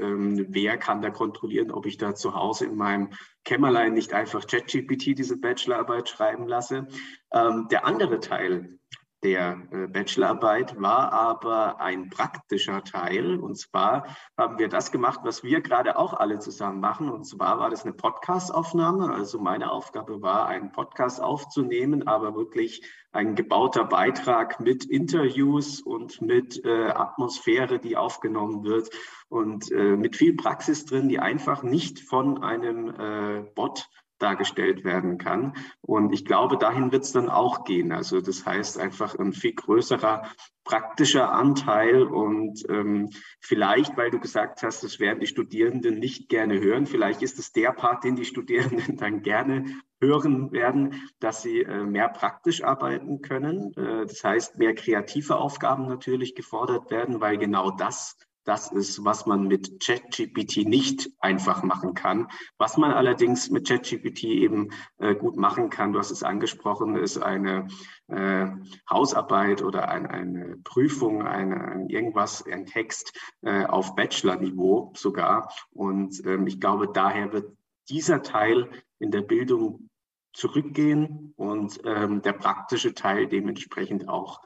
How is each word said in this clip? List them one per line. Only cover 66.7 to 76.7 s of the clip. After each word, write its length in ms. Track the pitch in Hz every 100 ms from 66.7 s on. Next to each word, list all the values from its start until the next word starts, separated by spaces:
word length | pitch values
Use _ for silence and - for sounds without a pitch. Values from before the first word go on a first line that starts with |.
| 101 110 101
ist 220 | 95 -
eine, 500 | 101 98 98 95 95 - - - _
äh, 380 | 95 98 95 95 95 - - -
Hausarbeit 720 | 107 135 - 104 98 101 98
oder 260 | 95 95 -
ein, 180 | 90 92
eine 500 | 90 90 87 87 87
Prüfung, 580 | - 123 147 143 117 107
eine, 340 | 104 98 95 95 95
ein 200 | 92 95
irgendwas, 560 | 107 117 104 98 - -
ein 200 | 90 95
Text, 460 | 113 113 - - - - _
äh, 220 | 107 101
auf 300 | 95 95 92 -
Bachelor-Niveau 960 | 110 - 98 92 92 92 92 113 - -
sogar. 560 | 98 92 87 107 - - -
Und, 540 | - 98 98 95 95 95
ähm, 200 | 95 95
ich 140 | 95
glaube, 300 | 101